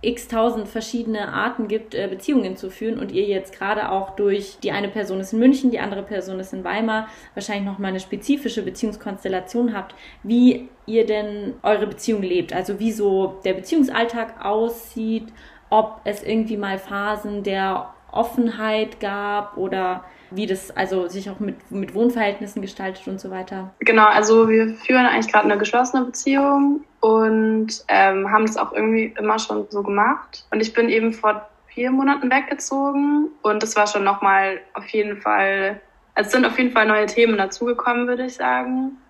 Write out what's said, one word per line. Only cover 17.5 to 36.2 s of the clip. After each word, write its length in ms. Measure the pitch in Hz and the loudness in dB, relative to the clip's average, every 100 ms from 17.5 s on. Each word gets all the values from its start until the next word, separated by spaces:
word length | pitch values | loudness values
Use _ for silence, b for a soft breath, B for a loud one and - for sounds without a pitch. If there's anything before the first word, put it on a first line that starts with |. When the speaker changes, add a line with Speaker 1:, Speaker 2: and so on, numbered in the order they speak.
| 190 190 185 - - - | -2 -2 -2 -6 -16 -8
Speaker 1:
Offenheit 880 | - 233 - 233 220 214 220 214 - | -2 -2 0 0 0 -2 0 -2 -4
gab 580 | 202 202 208 208 208 - | -6 -4 -2 -2 -4 -6
oder 460 | 190 190 185 180 B B B | -4 -2 -2 -4 B B B
wie 140 | 185 208 | -6 -4
das 300 | 185 - - | -4 -4 -4
also 320 | 190 190 175 | -2 0 -2
sich 220 | 185 196 | -6 -10
auch 100 | 185 | -8
mit, 320 | 208 - - | -8 -8 -10
mit 220 | 196 190 | -8 -6
Wohnverhältnissen 680 | 196 240 240 208 202 208 - | 2 2 2 0 -2 -8 -8
gestaltet 460 | 190 - 190 190 - | -10 -8 -10 -8 -10
und 120 | 190 | -10
so 120 | 190 | -8
weiter. 420 | 185 185 190 190 _ | -10 -8 -10 -12 _
Speaker 2:
Genau, 260 | 226 220 214 | 2 6 8
also 440 | 214 214 226 226 | 6 6 6 8
wir 200 | 220 220 220 | 6 2 -2
führen 300 | - 254 247 | 2 4 4
eigentlich 260 | 226 226 | 2 2
gerade 140 | 214 208 | 2 4
eine 120 | 208 | 2
geschlossene 460 | 208 240 254 269 | 2 2 2 0
Beziehung 800 | 247 - 277 277 285 277 277 294 - _ | -2 -4 0 2 4 4 4 2 -4 _
und, 680 | 220 220 220 220 220 220 220 - - | 4 4 4 4 2 2 -2 -6 0
ähm, 420 | 196 196 190 196 | 4 4 4 2
haben 140 | 214 220 | 2 2
das 120 | 220 | 0
auch 160 | - | -4
irgendwie 400 | - 220 226 220 - | 0 2 2 0 -2
immer 220 | 214 214 | -2 -2
schon 280 | - 214 208 | -2 -4 -4
so 140 | 208 | -4
gemacht. 640 | 202 202 220 285 - - - | -2 2 2 2 -6 -20 -6
Und 100 | 220 | -2
ich 120 | 220 | 0
bin 160 | - 233 | 2 2
eben 240 | 220 226 | 2 0
vor 340 | 226 214 208 - _ _ | 0 0 0 -6 _ _
vier 240 | - 247 | -6 0
Monaten 380 | 262 269 - 254 | 2 2 2 2
weggezogen 1000 | - 247 285 - 269 277 277 285 294 302 - | 0 0 -8 -4 -2 0 0 2 2 0 -2
und 220 | 214 214 | -2 0
das 120 | 220 214 | 0 2
war 120 | 208 | 2
schon 160 | 208 | 2
nochmal 560 | 196 202 196 196 190 190 - | 0 2 4 4 2 -4 -10
auf 140 | - 202 | -14 -4
jeden 340 | 220 208 202 | -2 -2 -2
Fall, 580 | 214 202 196 196 190 202 _ _ _ | 0 2 2 0 -2 -4 _ _ _
also 120 | - | -4